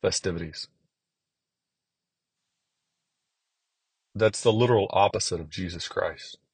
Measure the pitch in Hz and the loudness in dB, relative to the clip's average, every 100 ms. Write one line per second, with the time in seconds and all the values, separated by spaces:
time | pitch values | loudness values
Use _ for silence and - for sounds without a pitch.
0 | 98 - 98 85 82 - - _ _ _ | -2 -2 -4 -4 -8 -12 -18 _ _ _
1 | _ _ _ _ _ _ _ _ _ _ | _ _ _ _ _ _ _ _ _ _
2 | _ _ _ _ _ _ _ _ _ _ | _ _ _ _ _ _ _ _ _ _
3 | _ _ _ _ _ _ _ _ _ _ | _ _ _ _ _ _ _ _ _ _
4 | _ 104 110 - 117 110 123 117 98 - | _ 2 2 4 2 4 4 4 2 4
5 | 101 107 - 87 78 80 90 82 - - | 2 2 -4 -6 -8 -8 -8 -8 -8 -4
6 | 85 - - - _ | -4 -6 -16 -20 _